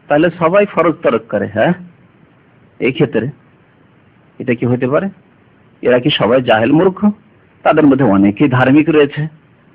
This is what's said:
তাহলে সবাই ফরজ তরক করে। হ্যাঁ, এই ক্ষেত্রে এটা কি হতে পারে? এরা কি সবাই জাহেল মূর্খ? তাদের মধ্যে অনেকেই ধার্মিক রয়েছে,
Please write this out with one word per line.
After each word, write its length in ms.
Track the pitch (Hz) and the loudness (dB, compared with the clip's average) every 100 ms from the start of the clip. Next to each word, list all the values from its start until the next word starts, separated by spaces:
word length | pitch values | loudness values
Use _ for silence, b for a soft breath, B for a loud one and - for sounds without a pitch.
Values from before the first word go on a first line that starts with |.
| - | -4
তাহলে 220 | 147 175 175 | 0 0 0
সবাই 280 | 165 202 208 | 0 0 0
ফরজ 280 | 180 165 147 | 0 -2 0
তরক 200 | 147 113 - | -2 -2 -4
করে। 180 | 104 101 | -6 -4
হ্যাঁ, 260 | 107 143 180 - _ _ _ _ _ _ _ _ - | -2 -2 -2 -8 _ _ _ _ _ _ _ _ -6
এই 140 | 117 | -4
ক্ষেত্রে 360 | 135 127 113 127 - _ _ _ _ _ _ _ _ _ - | -2 -2 -2 -6 -12 _ _ _ _ _ _ _ _ _ -12
এটা 160 | - | -6
কি 120 | 120 120 | -4 -2
হতে 220 | 123 127 | -2 -2
পারে? 200 | 156 190 - _ _ _ _ _ - | -2 -4 -12 _ _ _ _ _ -6
এরা 160 | 117 123 | 0 0
কি 120 | 135 | 0
সবাই 320 | - 101 131 | -2 0 0
জাহেল 300 | 123 110 123 | 2 0 2
মূর্খ? 340 | 151 190 185 208 - _ _ _ _ | 2 2 0 -2 -4 _ _ _ _
তাদের 240 | - 110 143 | 0 4 4
মধ্যে 180 | 131 | 4
অনেকেই 440 | 123 98 101 101 143 | 2 2 2 2 0
ধার্মিক 420 | 123 127 151 151 | 2 2 2 2
রয়েছে, 380 | 151 147 147 156 - _ _ _ | 2 0 -2 -10 -12 _ _ _